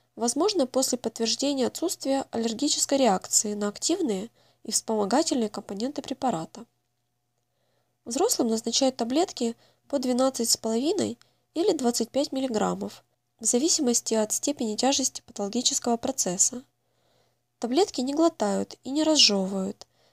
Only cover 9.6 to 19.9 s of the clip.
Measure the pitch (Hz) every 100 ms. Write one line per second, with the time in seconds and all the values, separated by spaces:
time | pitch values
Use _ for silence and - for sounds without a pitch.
9.6 | _ _ - 277 254 247 262 262 226 -
10.6 | 226 226 285 392 214 240 _ _ _ 302
11.6 | 403 330 240 240 220 262 294 269 262 214
12.6 | 185 185 202 - _ _ _ - - 240
13.6 | 330 - 247 233 - 220 214 - - 294
14.6 | 226 214 254 277 262 - - - 202 240
15.6 | - - 240 233 262 - 185 185 - 247
16.6 | - _ _ _ _ _ _ _ _ -
17.6 | 233 269 403 - 254 294 330 330 208 196
18.6 | 196 - 247 285 311 302 - 202 190 196
19.6 | 190 - -